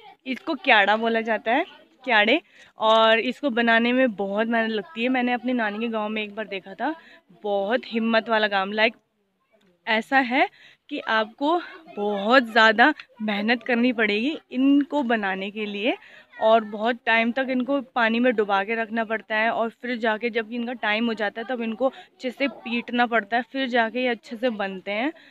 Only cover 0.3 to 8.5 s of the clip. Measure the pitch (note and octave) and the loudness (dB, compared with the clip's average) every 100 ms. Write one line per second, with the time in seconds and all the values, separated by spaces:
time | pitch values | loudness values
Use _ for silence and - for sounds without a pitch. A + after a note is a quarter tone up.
0.3 | B3+ - D#4 C4+ A3 G3 A3 A3+ A3+ A3+ | -8 -6 -4 2 4 4 2 0 -2 -2
1.3 | A3 A3 C4 F#4 - _ _ C4 A3 G#3 | -4 0 0 -2 -8 _ _ 0 2 4
2.3 | D4+ - _ - - A3 A3 A3 A3+ B3 | 2 0 _ -20 -2 2 4 6 4 2
3.3 | - C#4+ A3+ A#3 A3+ A#3+ B3+ C4 F#3+ G3 | -2 -2 0 4 4 4 2 2 0 -4
4.3 | G3+ A3+ A#3 A3 A3 G3 A3+ A#3+ C4 B3 | -2 0 0 0 -2 -6 -4 -2 0 0
5.3 | B3 B3 B3 G#3+ G#3 A#3 A3 G#3+ G#3+ G#3 | -2 -2 -2 -2 -4 -4 -4 -4 -4 -6
6.3 | G3+ G#3 G3 G3 G3 B3+ D#4+ - - _ | -8 -8 -10 -12 -6 -6 -6 -12 -20 _
7.3 | _ G#3 G3+ G3 B3 - A3+ A3+ A3+ A3 | _ -4 -2 0 -2 -4 -4 0 0 2
8.3 | A3 G#3+ | 0 0